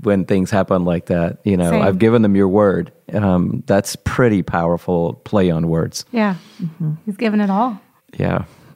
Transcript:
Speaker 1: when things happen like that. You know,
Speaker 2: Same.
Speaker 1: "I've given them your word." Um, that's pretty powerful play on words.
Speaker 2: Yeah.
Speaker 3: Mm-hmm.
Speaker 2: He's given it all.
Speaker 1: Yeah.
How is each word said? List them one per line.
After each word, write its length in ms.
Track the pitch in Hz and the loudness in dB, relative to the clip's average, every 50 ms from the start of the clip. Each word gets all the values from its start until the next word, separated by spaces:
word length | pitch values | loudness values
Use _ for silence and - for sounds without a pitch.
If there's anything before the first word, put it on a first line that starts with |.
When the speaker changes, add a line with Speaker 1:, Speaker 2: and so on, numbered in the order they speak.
Speaker 1:
when 240 | - 104 101 95 85 | -2 0 0 0 0
things 260 | - 104 95 92 - | 0 0 0 0 0
happen 340 | 107 95 92 - 98 90 87 | 0 0 0 0 0 0 0
like 220 | 87 85 85 - | 0 -2 -2 -2
that. 320 | - 90 85 85 85 - - - | -2 -2 0 0 -2 -4 -4 -2
You 140 | 104 95 | 0 0
know, 140 | 90 87 85 | 2 2 2
Speaker 2:
Same. 100 | 82 - | 2 2
Speaker 1:
"I've 160 | - 98 95 90 | 2 2 2 2
given 220 | 113 113 117 117 | 2 4 4 4
them 140 | 107 101 98 | 4 4 4
your 120 | 98 98 | 2 2
word." 440 | 92 95 107 104 98 90 87 85 - - _ _ - - | 4 4 4 4 4 2 0 -2 -6 -10 _ _ -6 -4
Um, 500 | 104 101 95 90 90 87 - - 131 - | 0 0 2 2 2 0 0 -4 -4 -2
that's 300 | - 101 98 - - - | 0 0 0 0 -2 -6
pretty 460 | - - - - - 127 117 107 92 82 | -8 -8 -4 0 2 2 2 2 0 -2
powerful 720 | - - 85 82 85 87 82 - 92 90 85 85 78 - - - | -2 -2 -2 0 0 -2 -2 -2 -2 -2 0 -2 -2 -4 -8 -8
play 240 | - 110 101 92 87 | -2 0 2 2 2
on 160 | 80 80 82 82 | 2 0 0 -2
words. 360 | 80 80 85 90 - - - _ | -2 -2 -2 -4 -6 -10 -12 _
Speaker 2:
Yeah. 240 | 247 226 214 202 180 - - - - - 185 | -4 -2 -2 -2 -4 -6 -10 -18 -12 -10 -10
Speaker 3:
Mm-hmm. 280 | 160 - - 160 156 156 - - | -10 -8 -6 -6 -6 -6 -6 -8
Speaker 2:
He's 120 | 214 196 | -10 -8
given 240 | - 240 214 208 208 | -4 -2 -2 0 0
it 80 | 208 196 | 0 0
all. 300 | 190 208 247 247 202 - _ _ _ _ _ _ - | 0 0 -2 -2 -4 -8 _ _ _ _ _ _ -8
Speaker 1:
Yeah. 260 | 101 95 90 90 90 - - - - - - - | -4 -2 -2 -2 -4 -4 -8 -16 -20 -20 -10 -4